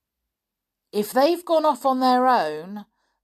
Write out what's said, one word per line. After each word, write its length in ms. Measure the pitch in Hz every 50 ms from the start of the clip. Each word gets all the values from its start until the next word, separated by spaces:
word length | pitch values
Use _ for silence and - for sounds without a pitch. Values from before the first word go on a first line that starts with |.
| _ _ _ _ _ _ _ _ _ _ _ _ _ _ _ _ _ _
"If 220 | - 208 208 208 -
they've 320 | 254 277 320 349 339 -
gone 220 | - 330 320 311
off 180 | 311 277 - -
on 160 | 269 262 254
their 260 | 262 254 254 254 254
own, 600 | 262 247 220 165 156 151 151 165 185 202 208 202 - _ _ _ _ _ _